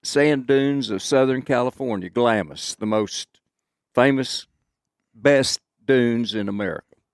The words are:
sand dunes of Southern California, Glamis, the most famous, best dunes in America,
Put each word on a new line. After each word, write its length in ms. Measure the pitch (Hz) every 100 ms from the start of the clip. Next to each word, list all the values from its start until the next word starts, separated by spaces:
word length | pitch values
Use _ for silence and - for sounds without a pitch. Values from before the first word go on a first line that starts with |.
sand 440 | - 143 147 143 123
dunes 420 | 135 139 139 113
of 120 | 98
Southern 400 | - 135 131 127
California, 680 | - 127 123 - 131 104 90
Glamis, 640 | 120 120 110 80 69 - -
the 100 | 107
most 420 | 107 104 - - _ _ _ _ _ _
famous, 540 | - 135 135 127 - - _ _ _ _ _ _
best 480 | 117 120 139 131 - _ _ -
dunes 480 | 131 120 117 113
in 160 | 110 101
America, 460 | 101 98 80 _ _ _